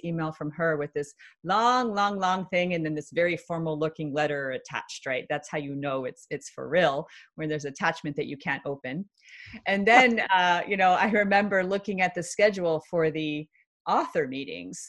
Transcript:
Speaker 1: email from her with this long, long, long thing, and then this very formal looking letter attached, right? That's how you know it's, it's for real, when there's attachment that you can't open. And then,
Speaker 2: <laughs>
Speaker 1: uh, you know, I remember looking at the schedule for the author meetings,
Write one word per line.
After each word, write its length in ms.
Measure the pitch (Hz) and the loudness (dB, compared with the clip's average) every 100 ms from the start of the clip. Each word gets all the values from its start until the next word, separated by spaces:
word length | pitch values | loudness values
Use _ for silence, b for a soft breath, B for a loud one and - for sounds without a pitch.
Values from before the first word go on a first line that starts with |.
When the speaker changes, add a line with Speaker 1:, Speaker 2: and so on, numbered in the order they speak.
Speaker 1:
email 280 | 170 165 160 | -6 -4 -4
from 180 | - 151 | -6 -8
her 260 | 165 165 151 | -2 0 0
with 160 | 143 | -2
this 220 | 147 143 - B B | -6 -8 -12 B B
long, 500 | 165 208 233 254 240 | -2 2 4 2 2
long, 240 | 202 202 202 | 0 0 2
long 260 | 185 185 170 | 0 0 0
thing, 220 | 180 180 | 0 0
and 100 | 170 | 0
then 100 | 156 | -2
this 160 | 151 - | -4 -4
very 280 | 147 175 160 | 0 0 0
formal 400 | - 170 160 151 | -4 -4 -2 -2
looking 340 | 156 160 151 | -2 -4 -4
letter 380 | 143 151 143 135 | -2 -2 -2 -4
attached, 560 | 127 - 123 - - 139 | -6 -8 -10 -8 -10 -4
right? 180 | 127 - | -4 -4
That's 180 | 147 - | -6 -4
how 80 | 156 | -6
you 180 | 139 | -6
know 300 | 139 143 135 | -6 -4 -4
it's, 220 | 127 - - | -4 -10 -10
it's 220 | 147 - | -12 -10
for 180 | - 131 | -12 0
real, 380 | 170 160 139 165 B B - | 4 4 2 -6 B B -10
when 120 | 156 | -6
there's 160 | 151 | -4
attachment 520 | 139 135 165 165 151 147 | -6 -2 -2 -2 -6 -6
that 100 | - | -6
you 100 | 139 | -6
can't 240 | 151 139 143 | -6 -6 -6
open. 420 | 139 127 151 196 _ B B B B | -8 -8 -8 -10 _ B B B B
And 220 | - 196 202 | -2 2 6
then, 340 | 247 247 226 | 8 8 4
Speaker 2:
<laughs> 140 | - | 2
Speaker 1:
uh, 260 | 185 180 175 - | 4 4 2 0
you 80 | 196 | 4
know, 160 | 185 | 4
I 160 | 180 208 | 6 4
remember 560 | 208 202 196 208 190 | 2 4 4 4 2
looking 380 | 185 196 202 190 | 2 -2 -2 -2
at 120 | 180 | -2
the 80 | 180 | -2
schedule 600 | 165 - 208 190 170 156 - | -6 2 2 4 0 0 -2
for 200 | 170 160 | 0 0
the 380 | 156 156 151 156 _ _ _ - | 0 -4 -4 -8 _ _ _ -2
author 400 | 226 320 170 131 | 0 0 -2 -2
meetings, 600 | 135 139 85 90 175 | -4 -8 -10 -12 -14